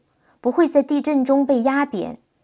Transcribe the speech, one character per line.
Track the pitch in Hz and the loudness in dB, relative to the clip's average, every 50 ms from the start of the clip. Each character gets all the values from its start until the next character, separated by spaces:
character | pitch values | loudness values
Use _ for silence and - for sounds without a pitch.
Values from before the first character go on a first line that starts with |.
| _ _ _ _ _ _ _ _ | _ _ _ _ _ _ _ _
不 | - 247 | -4 -2
会 | 247 349 330 311 | 2 2 2 2
在 | 294 285 | 2 0
地 | 277 - 294 285 | 2 2 0 -2
震 | - 302 294 269 254 | -2 0 0 0 0
中 | 269 269 277 277 | 2 2 2 2
被 | 277 277 233 | 2 0 0
压 | 226 269 269 285 285 | 0 0 0 0 -2
扁， | 277 226 180 165 165 - - _ _ _ _ | -4 -4 -6 -8 -8 -12 -16 _ _ _ _